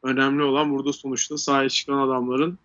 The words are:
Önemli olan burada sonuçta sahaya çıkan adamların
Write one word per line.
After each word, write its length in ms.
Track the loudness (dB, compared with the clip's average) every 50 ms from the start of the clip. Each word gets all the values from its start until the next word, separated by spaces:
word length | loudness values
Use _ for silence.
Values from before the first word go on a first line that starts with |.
Önemli 400 | -2 0 0 2 2 2 2 2
olan 280 | 2 2 2 2 2 2
burada 220 | 0 0 -2 -2
sonuçta 460 | -4 -4 -6 -6 -4 -4 -4 -6 -6 -6
sahaya 300 | -2 2 2 2 2 2
çıkan 300 | 0 -2 -2 -2 -2 0
adamların 600 | 0 0 0 0 -2 -2 0 0 0 -2 -2 -8 _